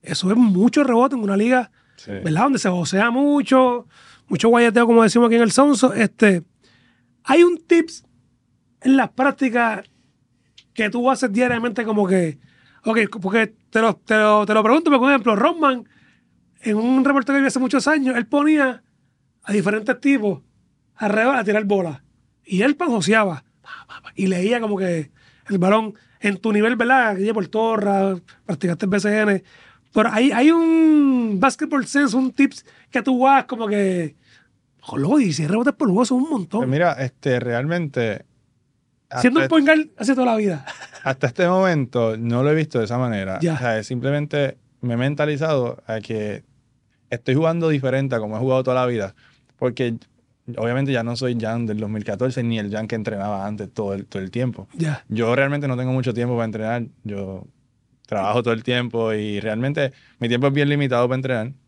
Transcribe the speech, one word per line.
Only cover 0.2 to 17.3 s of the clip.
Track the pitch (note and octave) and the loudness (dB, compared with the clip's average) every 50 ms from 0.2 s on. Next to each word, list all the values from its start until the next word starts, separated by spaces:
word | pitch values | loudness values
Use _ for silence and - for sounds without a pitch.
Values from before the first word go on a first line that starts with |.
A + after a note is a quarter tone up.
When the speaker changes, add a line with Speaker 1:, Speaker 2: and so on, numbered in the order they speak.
| F#3 F#3 | -2 0
Speaker 1:
es | G#3+ | 4
mucho | A#3+ B3 A3 F#3 F3+ G#3 A#3+ - D4 C#4+ | 4 4 4 4 4 2 4 4 2 2
rebote | C4 A#3+ A3+ B3+ C#4 C#4+ | 4 4 2 2 2 0
en | B3 | -4
una | G#3+ G3+ G3 | -2 -2 0
liga, | G3 G#3+ A#3+ B3+ B3+ A#3 - _ _ _ _ _ | 0 2 2 2 0 0 -4 _ _ _ _ _
Speaker 2:
Sí. | - - - | -20 -14 -12
Speaker 1:
¿verdad? | G2+ F#2+ F#3 E3 D#3 E3+ A#3+ | -12 -8 -4 -4 0 0 2
Donde | C#4+ C4+ G3+ | 2 0 0
se | - | 0
vocea | G3 F3+ F3+ D#3+ - F#3 F#3+ G#3+ A#3+ | -2 -2 -2 -4 -2 0 0 0 2
mucho, | A#3 C4 C#4+ C#4+ D4 C#4+ - - C4+ C4 C4 B3 A#3+ A#3+ A#3+ _ _ - - - - _ _ | 2 0 2 2 2 0 2 4 4 4 4 4 0 -4 -8 _ _ -20 -20 -20 -20 _ _
mucho | _ G3 D#3 - A3+ | _ -4 0 4 4
guayeteo, | A#3 A#3 A#3+ A#3 G3 A#3+ A#3+ | 4 6 4 4 4 4 4
como | A3+ A#3 A3+ A3+ | 6 6 6 6
decimos | G#3 - A#3 A#3+ | 6 6 4 4
aquí | A#3 A#3 | 6 4
en | A#3 A#3 | 4 4
el | G#3+ | 4
Sonso, | - - C#4 D4 C#4 G#3 - B3+ - | 4 4 4 4 4 4 2 2 2
este, | A#3+ A3 G3 _ - A3+ G#3 F#3+ E3+ D#3 _ _ _ _ _ _ _ _ _ _ _ _ _ _ _ _ | 2 0 0 _ 4 4 4 4 2 -2 _ _ _ _ _ _ _ _ _ _ _ _ _ _ _ _
hay | - C4+ E4+ F4 | 2 6 6 6
un | F4 F4 - | 6 4 -2
tips | _ _ F4 E4+ D#4+ - - - _ _ _ _ _ _ _ _ _ _ _ _ _ _ _ _ | _ _ 2 2 2 0 -8 -20 _ _ _ _ _ _ _ _ _ _ _ _ _ _ _ _
en | - B3+ C4+ | 2 2 4
las | C4+ A#3 - | 4 2 0
prácticas | _ - C4 C#4+ C4+ - C4+ B3+ G#3+ A#3+ A#3+ A3+ G#3+ F#3+ - _ _ _ _ _ _ _ _ _ _ _ _ _ _ - _ _ _ | _ 0 0 0 0 0 -4 -2 0 0 0 0 -2 -6 -12 _ _ _ _ _ _ _ _ _ _ _ _ _ _ -20 _ _ _
que | - G#3+ G#3 | -4 -4 -2
tú | A#3+ A#3+ A#3+ C4 | -2 0 0 0
haces | C4 C4 C4 A#3 | 0 0 -2 -2
diariamente | F#3+ A3+ B3 B3 B3 A#3 A3+ A#3+ G3+ B3+ A3+ | 0 0 0 0 0 -2 -4 -4 -4 -4 -4
como | A3 G#3+ G#3 G3+ | -2 0 0 0
que, | F3+ F#3+ F#3 F3 D#3+ C#3+ - _ _ _ _ _ _ _ _ _ | 2 2 0 0 -2 -6 -10 _ _ _ _ _ _ _ _ _
ok, | A3 A3+ A#3 G#3+ G3 - A3+ | -2 0 0 0 -2 -4 -8
porque | E3+ F#3+ G3 A#3 A3 G#3+ - _ _ _ | -6 -2 0 0 0 -2 -4 _ _ _
te | - A3 | 0 2
lo, | A3+ A3+ F#3 | 2 2 0
te | _ _ - A3 | _ _ 0 2
lo, | G#3+ G#3+ G#3+ G#3 G#3+ G#3 | 4 4 4 4 4 2
te | F#3+ G#3+ | 2 2
lo | A3 G#3 | 2 4
pregunto, | G#3+ B3+ D#4+ E4+ E4 | 4 2 4 4 4
porque, | C#4+ B3+ | 4 4
por | B3 C#4 | 4 4
ejemplo, | C#4+ C4 G3 A#3+ G#3+ | 2 2 2 0 2
Rodman, | G3 A#3+ E4 F4 E4 D4+ C#4 C4 A#3+ G#3 _ _ _ _ _ _ _ _ _ _ _ _ _ _ _ | 2 2 2 2 2 2 0 0 0 -8 _ _ _ _ _ _ _ _ _ _ _ _ _ _ _
en | - A3+ G#3 | -4 -2 -2
un | G#3+ A3+ B3 C4 C4+ C4 | 0 0 2 2 2 2
reporte | C#4+ C#4 C#4 A#3 C#4+ | 2 2 2 0 2